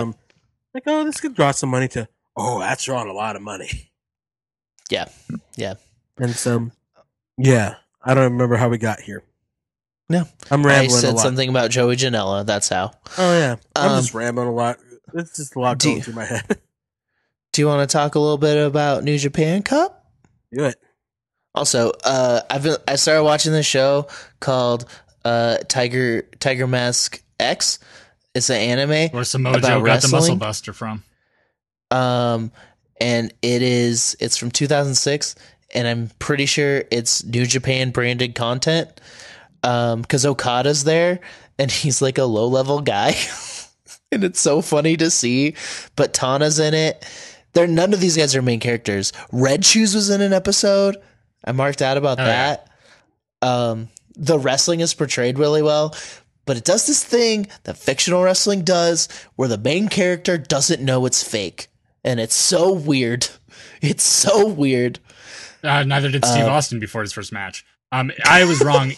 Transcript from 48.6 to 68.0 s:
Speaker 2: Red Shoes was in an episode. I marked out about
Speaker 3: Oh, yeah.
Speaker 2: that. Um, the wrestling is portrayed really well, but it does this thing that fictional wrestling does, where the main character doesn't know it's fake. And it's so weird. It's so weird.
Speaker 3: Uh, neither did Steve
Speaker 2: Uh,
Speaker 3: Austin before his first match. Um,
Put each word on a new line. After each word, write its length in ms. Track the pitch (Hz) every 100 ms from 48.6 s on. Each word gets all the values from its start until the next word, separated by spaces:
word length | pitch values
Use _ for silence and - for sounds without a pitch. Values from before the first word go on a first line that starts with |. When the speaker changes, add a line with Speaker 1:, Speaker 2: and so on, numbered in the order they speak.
| 123 123 - 98 95 - -
Speaker 2:
Red 340 | 123 135 143
Shoes 300 | - 220 214
was 160 | 214 202
in 100 | 202
an 120 | 202
episode. 640 | 190 196 196 202 196 196 196 - _ _ _
I 80 | -
marked 280 | 127 139 135
out 140 | 131 139
about 220 | 143 127
Speaker 3:
Oh, 60 |
yeah. 320 | 123 120 143 - - _ _ _ _ _ _ _
Speaker 2:
that. 80 | 127
Um, 400 | 123 117 110 113 - - -
the 220 | 147 156
wrestling 420 | 131 135 175 170
is 140 | 165
portrayed 440 | - 143 - 123 135
really 240 | 147 151
well, 320 | 151 151 156 - - - _ _
but 120 | - 120
it 80 |
does 220 | - 196 -
this 160 | 285
thing 420 | - 240 226 214 202 -
that 140 | - -
fictional 440 | - 131 170 180
wrestling 380 | 185 185 202 202
does, 440 | 170 175 170 170 - - - -
where 120 | 127
the 100 | 107
main 300 | 127 175 208
character 500 | - 180 175 185 170
doesn't 440 | - 143 139 147
know 240 | 131 127 127
it's 160 | -
fake. 460 | - 110 90 - - _ _ _
And 140 | - 117
it's 140 | 113
so 380 | - - 175 185
weird. 560 | 185 147 135 117 127 - - _ - - -
It's 220 | 143 -
so 420 | - - - 208 214
weird. 520 | 156 139 127 123 123 _ - - - - -
Speaker 3:
Uh, 200 | 147 143
neither 240 | 139 139 139
did 140 | 135
Steve 200 | 123 120
Speaker 2:
Uh, 60 | 113
Speaker 3:
Austin 280 | 147 139 117
before 220 | 104 117
his 100 | 104
first 200 | 110 98
match. 320 | 104 95 - - _ _
Um, 180 | 131